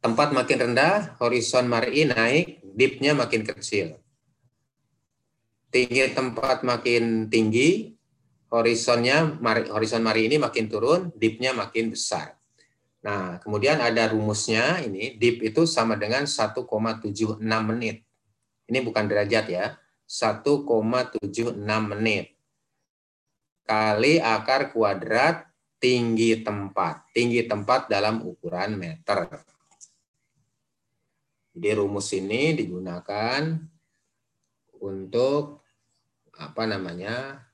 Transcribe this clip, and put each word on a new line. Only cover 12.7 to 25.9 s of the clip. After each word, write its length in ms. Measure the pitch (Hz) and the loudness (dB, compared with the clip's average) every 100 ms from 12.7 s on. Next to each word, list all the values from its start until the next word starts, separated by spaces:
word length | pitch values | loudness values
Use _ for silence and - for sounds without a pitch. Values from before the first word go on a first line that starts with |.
| _ _ _ 107 | _ _ _ -6
Nah, 320 | 101 92 87 - | -6 -6 -10 -6
kemudian 320 | 104 127 151 | 0 2 2
ada 320 | 120 113 110 | 2 2 2
rumusnya 720 | 110 107 107 - 110 127 180 | 0 0 -2 0 0 2 0
ini, 360 | 123 95 120 107 | -4 -6 -8 2
dip 200 | 120 117 110 | 2 2 -2
itu 240 | 110 165 | 2 2
sama 240 | - 113 | 2 0
dengan 320 | 104 104 127 143 | 0 0 -2 -2
satu 400 | - 107 117 117 | -2 -2 -2 -4
koma 320 | 110 113 110 | -2 -2 -4
tujuh 400 | 104 101 107 107 | -8 -4 -4 -2
enam 320 | 110 110 110 | -2 0 0
menit. 320 | 117 113 - _ _ _ _ _ _ - | -2 -4 -8 _ _ _ _ _ _ -4
Ini 160 | 127 | -4
bukan 240 | 117 107 104 | -2 -2 0
derajat 400 | 104 104 113 104 | 0 2 0 0
ya, 240 | 87 107 - _ _ _ | -4 -4 -8 _ _ _
satu 560 | - 113 107 143 143 143 | -2 -2 0 0 0 2
koma 480 | 113 110 123 123 | 0 2 -2 -2
tujuh 400 | 107 101 113 117 107 | -6 -6 -4 -4 -4
enam 360 | 104 110 107 | -4 -2 -2
menit. 400 | 104 110 101 85 _ _ _ _ _ _ _ _ _ _ _ _ _ - | -2 0 0 -4 _ _ _ _ _ _ _ _ _ _ _ _ _ -2
Kali 520 | 107 107 107 131 160 | 0 2 4 4 4
akar 560 | 113 110 110 135 139 | 2 0 0 0 0
kuadrat 720 | 113 104 95 110 110 147 165 - _ _ _ | 0 0 0 0 2 2 0 -8 _ _ _
tinggi 640 | 127 | 2